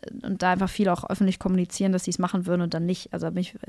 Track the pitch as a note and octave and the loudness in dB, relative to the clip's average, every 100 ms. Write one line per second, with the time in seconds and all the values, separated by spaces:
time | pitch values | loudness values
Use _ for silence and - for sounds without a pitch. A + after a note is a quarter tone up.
0 | - - - F#3+ F3+ F#3 F#3+ - G3 F3 | -14 -10 -6 0 2 2 2 2 2 2
1 | - F#3+ F#3+ F#3+ F#3 F#3 F3 - G3 F#3 | 0 0 2 2 0 2 0 0 2 2
2 | - E3+ F3+ F#3+ F3 F3+ F3 E3+ E3+ F#3 | 0 0 0 0 0 0 0 0 -2 -2
3 | - - E3 F3 F3+ - | -4 -6 -4 -2 -4 -6